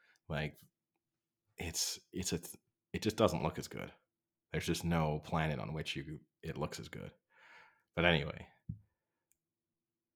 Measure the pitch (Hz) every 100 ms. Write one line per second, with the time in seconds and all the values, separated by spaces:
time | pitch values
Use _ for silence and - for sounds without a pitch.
0 | _ _ - 76 76 - - _ _ _
1 | _ _ _ _ _ - 87 82 - -
2 | - 92 90 85 - - _ _ _ -
3 | 107 - 107 85 78 - - - 50 -
4 | _ _ _ _ _ 78 - 82 87 85
5 | 78 76 - 82 78 69 53 78 76 -
6 | 73 76 - _ - 71 73 - - -
7 | 50 - _ - - - - _ _ -
8 | 87 82 71 - - - - - - _
9 | _ _ _ _ _ _ _ _ _ _
10 | _